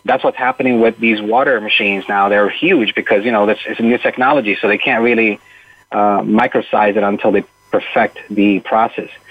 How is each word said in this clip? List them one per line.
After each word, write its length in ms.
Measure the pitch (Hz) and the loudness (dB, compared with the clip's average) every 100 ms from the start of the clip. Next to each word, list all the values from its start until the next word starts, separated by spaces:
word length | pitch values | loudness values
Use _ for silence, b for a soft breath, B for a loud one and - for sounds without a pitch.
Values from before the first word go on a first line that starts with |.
| - | -4
that's 180 | 131 | 0
what's 140 | 139 - | 0 -2
happening 420 | 127 - 127 117 | -4 -2 0 2
with 180 | 113 110 | 2 2
these 240 | 113 110 | -2 0
water 380 | 107 117 139 117 | 0 0 2 0
machines 440 | 107 - 101 98 95 | 0 -2 -2 -4 -2
now. 220 | 101 101 | 0 2
They're 200 | 104 101 | 2 2
huge 460 | - 165 170 107 - | 0 0 2 0 -4
because, 300 | - 107 117 | -2 0 0
you 60 | |
know, 140 | 110 104 | 0 0
this 140 | 104 - | -2 -6
is 120 | - | -2
a 40 | |
new 140 | 117 120 | 0 0
technology, 580 | 123 123 127 147 107 95 | -2 0 0 2 0 -2
so 120 | 104 | -2
they 100 | 104 | -2
can't 260 | 139 113 | 0 0
really, 360 | 117 113 110 104 b b b b b | 2 2 0 -2 b b b b b
uh, 300 | 107 104 98 | 0 0 0
microsize 760 | 107 110 127 123 - 110 104 104 | 0 0 2 -2 -2 0 2 2
it 80 | |
until 280 | 101 104 - | 0 0 0
they 120 | 104 - _ - | 0 -2 _ -6
perfect 460 | - - 131 107 - - | -4 -2 -2 -2 -4 -6
the 300 | 104 101 95 | 0 2 2
process. 480 | - 110 117 - - - B | 0 0 0 -4 -12 -16 B